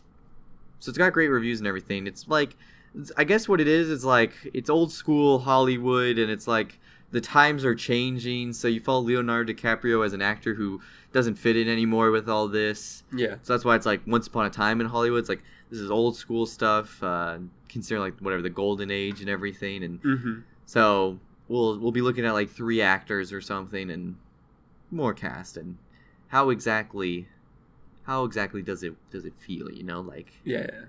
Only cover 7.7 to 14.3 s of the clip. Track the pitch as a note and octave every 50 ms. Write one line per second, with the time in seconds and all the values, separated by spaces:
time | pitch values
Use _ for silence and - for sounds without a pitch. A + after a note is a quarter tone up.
7.7 | A2+ A#2 - - A#2+ A#2+ B2 B2+ B2+ B2 A#2 B2 B2 B2 B2 A#2+ A#2 - - A#2+
8.7 | A#2 A2+ A2+ C#3 C3 B2+ A#2+ A#2 B2 B2 A#2+ A#2+ A#2 A#2 A#2 A2+ A2 - - A#2+
9.7 | A2+ A2+ - A#2+ A#2 A2+ G#2+ G#2 G2 G2 G2 G2+ G#2+ - - A#2 G#2+ G#2+ G#2 G2
10.7 | G2 F#2+ - - - - - _ - C3 A#2+ A#2 G#2 - - A#2 A2+ A#2 A2+ A2+
11.7 | A2+ A2+ A2+ A2+ A2+ A2+ A2+ A2 A2 A2 G#2 A2+ A2 G#2+ G#2+ G#2 G2+ G#2+ G#2+ G#2+
12.7 | G#2 G#2 - - - - - - B2+ B2 A#2+ G#2+ - - - - B2 A#2+ A#2+ A#2+
13.7 | A#2 A2 - A#2 G#2 F#2+ - G#2 A#2 A#2 A2+ -